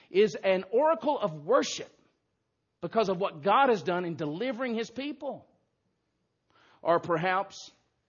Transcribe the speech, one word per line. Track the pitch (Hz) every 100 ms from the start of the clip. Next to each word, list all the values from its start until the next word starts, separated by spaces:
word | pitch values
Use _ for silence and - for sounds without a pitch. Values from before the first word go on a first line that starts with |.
| _
is | 180 214
an | - 196 190 190
oracle | 233 311 320 254 277
of | 208 156 151
worship | 277 277 - - _ _ _ _ _ _ _ _ -
because | 170 226 196
of | 180
what | 190 165
God | 160 233 277
has | 208
done | 147 180
in | 180 156
delivering | 151 160 254 226 262
his | 220 226
people. | - 285 294 294 190 - _ _ _ _ _ _ _ _ _ _ _ _ _
Or | - 165
perhaps, | 165 160 185 185 196 - - _ _ _